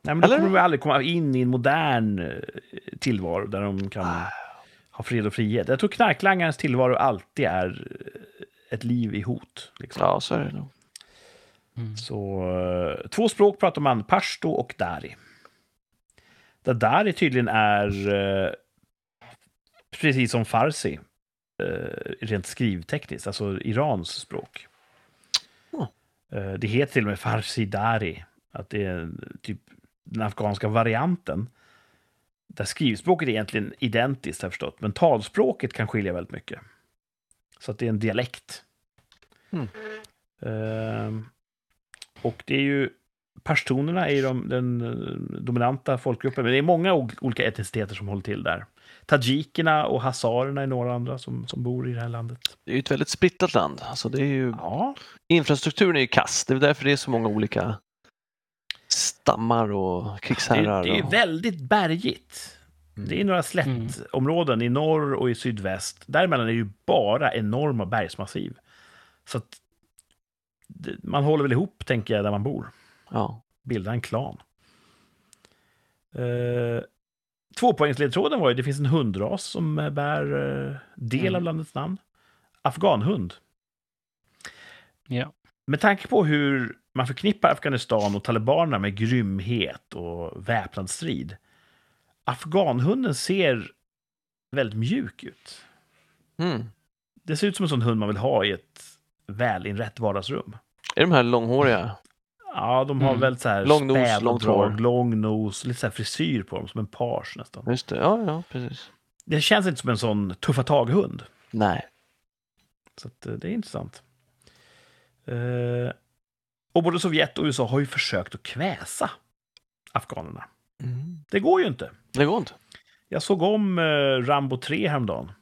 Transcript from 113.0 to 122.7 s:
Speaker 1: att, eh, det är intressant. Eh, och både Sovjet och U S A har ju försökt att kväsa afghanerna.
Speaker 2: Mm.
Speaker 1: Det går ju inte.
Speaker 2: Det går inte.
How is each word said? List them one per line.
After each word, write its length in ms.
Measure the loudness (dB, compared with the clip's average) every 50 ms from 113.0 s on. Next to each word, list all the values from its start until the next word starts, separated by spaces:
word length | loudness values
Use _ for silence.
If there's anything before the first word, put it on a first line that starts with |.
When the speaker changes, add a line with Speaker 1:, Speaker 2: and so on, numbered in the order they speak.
| -20
Speaker 1:
att, 180 | -20 _ _ -10
eh, 80 | -10 -10
det 140 | -8 -6
är 40 | -6
intressant. 520 | -6 -6 -6 -8 -10 -10 -10 -10 -16 -20 _ _ _ _ _ _ _ _ _ _ _ _ _ _ _ _ _ _ _ _ _ _ _ _ _
Eh, 640 | -8 -6 -4 -4 -2 -2 -2 -2 -2 0 -2 -2 -4 -6 _ _ _ _ _ _ _ _ _ _ _ _ _ _ _ _
och 100 | 4 4
både 160 | 4 0 2
Sovjet 380 | 0 2 2 2 2 2 0
och 80 | -2 0
U 40 | 0
S 100 | 2 0
A 40 | 0
har 140 | 2 2 0
ju 60 | 0
försökt 500 | 0 -2 -4 -2 -2 -2 -2 -4 -4 -12
att 80 | -14 _
kväsa 680 | -10 -6 -4 -4 -4 -4 -6 -10 -12 -4 -4 -4 -4 -6 -14 _ _ _ _ _ _ _ _ _ _ _ _ _ -4
afghanerna. 540 | -4 -4 -4 -4 -12 -10 -10 -10 -14 -16 -18 _ _ _ _ _ _ _ -8
Speaker 2:
Mm. 400 | -8 -6 -6 -8 -10 -12 -14 -10 _
Speaker 1:
Det 100 | -2 2
går 220 | 4 4 4 4
ju 60 | 4
inte. 240 | 0 -2 -4 -8 -12 -12 _ _ _
Speaker 2:
Det 140 | 2 2 4
går 120 | 4 4
inte. 160 | 0 -2 -4 -10 _ _ _